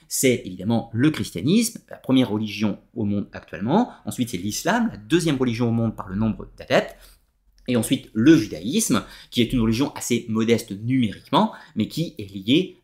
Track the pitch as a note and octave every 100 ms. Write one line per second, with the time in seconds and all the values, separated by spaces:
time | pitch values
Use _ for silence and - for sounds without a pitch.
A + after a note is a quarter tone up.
0 | _ - C3 A#2+ - F2+ F#2+ A#2 - A2+
1 | D3+ G#2 G2 - A2+ G#3+ A3+ - _ -
2 | - C3 A#2 G#2 G#2+ G2 G#2+ F#2+ _ A#2+
3 | G2+ G2+ - F#2 - D#2+ G#2+ F#3 B3 -
4 | - - B3 F2+ G2+ - E3 A#3 A3 G2
5 | G#2+ E3+ D#3+ C3+ B2+ A2+ A#2 A#2 A2+ -
6 | F#2 F#2+ A2 F#2+ - - - C#3+ - -
7 | - _ _ _ _ _ - B2 A2+ C3
8 | - A2 C3 D#3 G2+ F2+ G2 G3+ - G#2+
9 | - - - A#2+ A2 C3 A2 A2+ C#3+ A#2+
10 | - A#2 A2+ A2 A2+ A2 - G2 A2+ C3
11 | A2 F2 - D3+ A3 - - - G#2 D3
12 | E3 - G2 G2+ F#2+ D3+ F#3 -